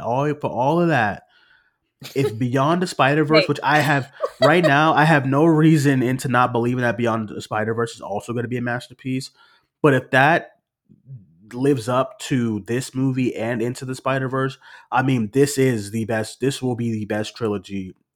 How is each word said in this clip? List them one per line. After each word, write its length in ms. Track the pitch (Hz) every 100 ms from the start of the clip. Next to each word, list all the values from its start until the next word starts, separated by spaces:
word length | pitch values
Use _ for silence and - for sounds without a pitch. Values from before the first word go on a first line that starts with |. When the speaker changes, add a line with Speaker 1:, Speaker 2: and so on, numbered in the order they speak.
Speaker 1:
all, 320 | 101 127 151
for 160 | 147 135
all 300 | 113 135 170
of 80 | 170
that, 360 | 135 107 92 _ _ _ _ _ _ _ _ -
if 220 | 135 139 110
Speaker 2:
<laughs> 0 |
Speaker 1:
Beyond 440 | 123 135 143 175
the 40 | 175
Spider-Verse, 560 | - 135 151 147 156
Speaker 2:
Hey. 40 | 143
Speaker 1:
which 120 | 143
I 180 | 127 151
have, 320 | 139 143 131 - - -
right 240 | 143 175
now, 300 | 160 143 160
I 100 | 135
have 220 | 156 147 131
no 180 | 139
reason 580 | 165 156 160 156 139 131
in 140 | 123 127
to 100 | 139
not 240 | 123 123
believing 300 | 120 120 127
that 140 | 120 117
Beyond 340 | 117 113 104
the 120 | -
Spider-Verse 520 | - 107 110 113 117 -
is 40 |
also 320 | - 101 -
gonna 160 | 117 117
be 80 | 123
a 40 |
masterpiece. 680 | 120 120 - - 131 131 - _ _ _ _ _
But 120 | 151
if 160 | 131 131
that 400 | 131 143 170 - _ _ _ _ _ 127 123 92 82 107
lives 360 | 123 139 135 110
up 300 | 120 - -
to 400 | - 135 117 104 -
this 280 | 120 -
movie 400 | 131 135 131 123
and 260 | - 113 123
Into 240 | 120 123
the 100 | 131
Spider-Verse, 640 | 131 131 135 131 131 135 - - - -
I 100 | 123
mean, 280 | 135 127 104
this 260 | 131 143 131
is 320 | 131 113 98
the 140 | 113
best, 360 | 110 110 107 -
this 220 | 131 -
will 140 | 127 117
be 160 | 117
the 120 | 110 104
best 300 | 107 107 -
trilogy, 580 | 113 101 90 98 92 - _